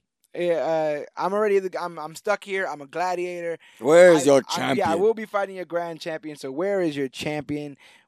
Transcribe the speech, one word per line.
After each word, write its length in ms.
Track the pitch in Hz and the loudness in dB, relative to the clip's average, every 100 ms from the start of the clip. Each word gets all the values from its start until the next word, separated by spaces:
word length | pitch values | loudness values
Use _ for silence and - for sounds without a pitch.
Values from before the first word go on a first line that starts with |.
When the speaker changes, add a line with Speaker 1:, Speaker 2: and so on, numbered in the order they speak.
| _ _ _ | _ _ _
Speaker 1:
Yeah, 200 | - 175 | -6 -2
uh, 500 | 160 143 160 156 147 - - | -2 -2 -2 -2 -4 -8 -6
I'm 120 | 170 | -4
already 240 | 208 214 196 | 0 2 0
the, 200 | 190 165 | -2 -6
I'm, 160 | 175 165 | -10 -10
I'm 160 | 151 | -14
stuck 280 | 160 214 202 | -8 -4 -4
here. 240 | 202 190 175 | -4 -6 -6
I'm 140 | 147 | -8
a 60 | 139 | -10
gladiator. 720 | 151 185 180 180 175 170 160 _ - | -6 -4 -4 -6 -8 -8 -10 _ -4
Speaker 2:
"Where 320 | 120 165 180 | 6 10 10
is 80 | 160 | 10
Speaker 1:
I, 20 | 135 | 6
Speaker 2:
your 100 | 139 - | 4 2
Speaker 1:
I, 80 | 170 | -2
Speaker 2:
champion?" 200 | 131 135 | -2 0
Speaker 1:
yeah, 120 | 175 | 0
I 20 | |
will 180 | 170 214 | 0 0
be 120 | 220 220 | -2 -4
fighting 300 | 202 196 190 | -6 -6 -8
your 100 | 160 | -8
grand 340 | 170 170 160 | -6 -6 -10
champion. 380 | 170 156 156 147 | -10 -10 -12 -12
So 120 | 135 | -10
where 300 | 135 190 202 | -6 -2 -2
is 160 | 170 143 | -2 -4
your 120 | 135 | -6
champion? 680 | - 156 151 135 147 147 139 - _ | -6 -8 -6 -6 -8 -10 -16 -20 _